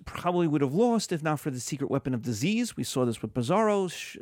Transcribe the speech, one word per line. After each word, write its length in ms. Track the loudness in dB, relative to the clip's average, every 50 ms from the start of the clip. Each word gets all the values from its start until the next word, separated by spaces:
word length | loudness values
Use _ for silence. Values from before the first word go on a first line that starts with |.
| -8
probably 400 | -12 -12 -4 -2 0 2 2 2
would 160 | 2 4 2
have 100 | 2 2
lost 400 | 4 4 4 4 4 2 0 -2
if 100 | -2 -2
not 180 | 0 0 -2 0
for 100 | -2 -4
the 100 | -6 -6
secret 300 | -6 -6 -6 -4 -2 0
weapon 240 | 0 0 0 -2 -2
of 80 | -2
disease. 560 | -2 -2 -2 0 0 2 2 2 0 -2 -4 -6
We 60 | -6
saw 200 | -2 0 0 0
this 160 | 0 0 -2
with 140 | -6 -6 -4
Pizarro, 540 | -2 0 2 2 4 4 4 4 2 0 -2
sh-, 300 | -4 -8 -12 -12 -14 -14